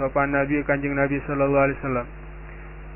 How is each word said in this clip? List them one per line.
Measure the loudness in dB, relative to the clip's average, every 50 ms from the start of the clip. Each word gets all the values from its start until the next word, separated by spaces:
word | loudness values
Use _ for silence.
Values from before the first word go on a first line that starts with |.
sapa | -4 0 2 2 2
Nabi, | 4 2 2 2 2 2 0 2
Kanjeng | 2 0 0 0 0 2
Nabi | 2 2 2 0 -2 -2 -2
sallallahu | 0 2 2 4 6 6 4 4
alaihi | 2 -2 -2
wasallam. | -2 -2 -2 -2 -4 -10 -14 -14 -14 -14 -14 -14 -14 -14 -14 -14 -14 -14 -14 -14 -12 0